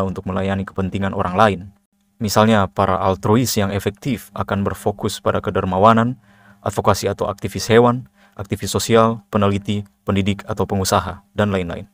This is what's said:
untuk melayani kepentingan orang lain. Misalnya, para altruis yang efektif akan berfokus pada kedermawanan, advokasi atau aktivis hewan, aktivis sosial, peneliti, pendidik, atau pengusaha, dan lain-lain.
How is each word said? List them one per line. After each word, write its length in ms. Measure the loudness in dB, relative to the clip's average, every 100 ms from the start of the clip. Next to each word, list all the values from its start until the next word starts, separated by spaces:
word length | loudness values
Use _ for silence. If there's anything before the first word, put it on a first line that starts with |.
| 0
untuk 160 | -4
melayani 400 | -6 -4 -2 -2
kepentingan 480 | -4 -6 -4 -2 -4
orang 240 | -2 0 4
lain. 240 | 4 2 -8 -20 _ _ _ -8
Misalnya, 480 | 0 4 6 4 2
para 240 | 0 0 2
altruis 480 | 0 0 2 2 2 0
yang 160 | -2 -2
efektif 560 | -4 -6 -6 -6 -6
akan 320 | -8 -4 -4
berfokus 560 | -4 -4 -4 -4 -6 -4
pada 240 | -2 -2
kedermawanan, 720 | -2 -2 0 0 2 2 0 -4 _ _ -20 _
advokasi 480 | -6 -2 0 0 -2
atau 160 | -4 -6
aktivis 400 | -6 -8 -6 2
hewan, 400 | 4 4 2 -6 _ _ -14
aktivis 320 | -8 -8 -4
sosial, 560 | -4 2 4 4 0 -2
peneliti, 560 | 0 2 0 -2 -6 -6 _ -2
pendidik, 400 | 0 0 -2 -4
atau 160 | -4
pengusaha, 560 | -2 -2 0 0 0 -8 _ -2
dan 160 | 0
lain-lain. 400 | 0 -4 -10 -14